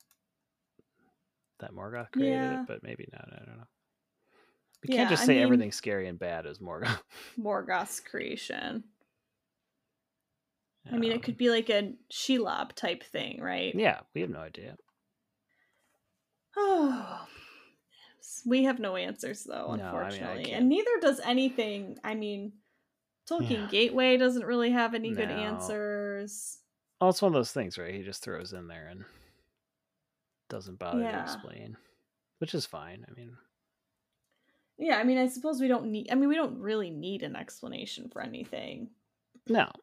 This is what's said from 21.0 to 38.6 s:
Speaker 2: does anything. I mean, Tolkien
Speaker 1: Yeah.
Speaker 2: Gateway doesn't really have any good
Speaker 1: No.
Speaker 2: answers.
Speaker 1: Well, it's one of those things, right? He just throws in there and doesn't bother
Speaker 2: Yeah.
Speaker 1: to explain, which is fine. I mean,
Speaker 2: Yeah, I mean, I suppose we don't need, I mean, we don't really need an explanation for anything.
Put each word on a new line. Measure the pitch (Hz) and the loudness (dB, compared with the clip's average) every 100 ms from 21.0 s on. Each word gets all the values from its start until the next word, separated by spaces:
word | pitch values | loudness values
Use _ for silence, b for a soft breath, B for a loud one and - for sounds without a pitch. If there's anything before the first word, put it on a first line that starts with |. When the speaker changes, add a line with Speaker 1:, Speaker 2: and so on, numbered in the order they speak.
Speaker 2:
does | 311 262 | 4 4
anything. | - 254 262 254 214 202 196 - 220 | 2 2 2 0 -2 -4 -8 -8 -6
I | 220 | -4
mean, | 208 202 202 - _ _ _ _ _ _ - | -4 -6 -8 -12 _ _ _ _ _ _ -4
Tolkien | 339 117 | 0 0
Speaker 1:
Yeah. | 220 208 | 0 2
Speaker 2:
Gateway | 196 233 254 254 254 | 4 4 6 6 6
doesn't | 254 247 220 | 6 2 0
really | 240 233 | 2 4
have | 247 226 226 | 4 2 0
any | 226 | -2
good | 220 214 | -2 -2
Speaker 1:
No. | 214 | -2
Speaker 2:
answers. | 214 214 214 214 208 208 202 202 208 - - - _ _ _ - | -2 -4 -4 -4 -4 -4 -4 -6 -8 -10 -12 -12 _ _ _ 4
Speaker 1:
Well, | 185 | 4
it's | 180 | 6
one | 196 | 4
of | 147 | 4
those | 113 | 2
things, | 135 92 92 | -2 -4 -6
right? | 85 | -8
He | 98 | -8
just | 98 - | -8 -10
throws | 107 101 90 | -8 -8 -8
in | 92 85 | -12 -12
there | 82 78 | -12 -14
and | 95 - b b b b b _ _ _ _ _ _ _ _ - | -14 -16 b b b b b _ _ _ _ _ _ _ _ -12
doesn't | 98 95 95 | -12 -12 -10
bother | 87 - | -4 -2
Speaker 2:
Yeah. | - 98 | -2 -4
Speaker 1:
to | |
explain, | 80 - - - - 107 b b b _ _ - | -6 -10 -12 -14 -14 -16 b b b _ _ -8
which | 160 160 | -4 -4
is | - | -6
fine. | - 78 107 - | -10 -12 -16 -18
I | |
mean, | - 120 120 _ _ _ _ _ _ _ _ _ _ _ _ _ - | -18 -20 -20 _ _ _ _ _ _ _ _ _ _ _ _ _ -4
Speaker 2:
Yeah, | 320 220 | 2 4
I | |
mean, | 247 254 | 6 6
I | 254 | 4
suppose | 254 311 262 | 0 -2 2
we | 262 | 2
don't | 240 226 | 2 0
need, | 214 - | -4 0
I | 262 | 4
mean, | 285 | 4
we | 320 | 4
don't | 294 - | 0 -2
really | 202 220 180 | -4 -2 -2
need | 151 180 196 | -6 -6 -6
an | 147 - | -6 -8
explanation | - - - - - - - | -12 -12 -12 -10 -10 -10 -12
for | - | -10
anything. | 113 - - - | -10 -10 -10 -10